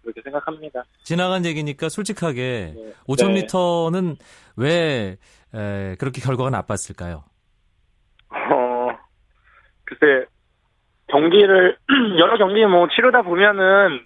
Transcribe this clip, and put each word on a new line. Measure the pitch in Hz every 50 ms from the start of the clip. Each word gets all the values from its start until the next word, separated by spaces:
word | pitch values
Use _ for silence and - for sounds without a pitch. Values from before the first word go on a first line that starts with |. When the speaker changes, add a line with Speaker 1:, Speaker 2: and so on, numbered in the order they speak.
| _
Speaker 1:
그렇게 | 117 113 117
생각합니다. | 110 139 139 147 - - 160 156 156 151 - 123 123 _ _ _ _
Speaker 2:
지나간 | - 160 175 180 185 185 185 175
얘기니까 | 170 156 151 151 151 143 - 160 160
솔직하게 | - - 208 196 208 - 175 165 135 120 127 127 123 113 92 80 78
Speaker 1:
네. | 113 110 110 104 _ _ -
Speaker 2:
오천 | 135 135 - 196 190
Speaker 1:
네. | 190
Speaker 2:
미터는 | 185 - - 185 180 175 170 170 165 165 165 190 185 175 147 - _ _ - _ _ _ _ -
왜, | 117 147 165 175 165 156 143 123 104 95 92 98 _ _ _ _ _ _ -
에, | 113 104 104 101 98 98 95 92 -
그렇게 | - 131 127 -
결과가 | - 135 131 120 131 135
나빴을까요? | 131 101 90 - 107 95 - - 98 - 90 87 85 76 73 _ _ _ _ _ _ _ _ _ _ _ _ _ _ _ _ _ _ _ _ _
Speaker 1:
어, | - - - - 143 135 123 123 123 120 123 123 117 - _ _ _ _ _ _ _ _ _ _ _ _ _ _ _ _ _
글쎄 | - - - 156 147 139 131 127 - _ _ _ _ _ _ _ _ _ _ _ _ _ _ _ -
경기를 | - 143 156 165 170 208 202 196 196 190 180 180 - - _ -
<clears throat> | 269 277 247 214 190 160
여러 | 165 196 233 226
경기 | 208 185 196 214 220
뭐 | 208 180 175 175 165
치르다 | - - 233 254 247 247
보면은, | 220 180 175 175 196 208 202 196 190 185 190 196 202 180 139 127 -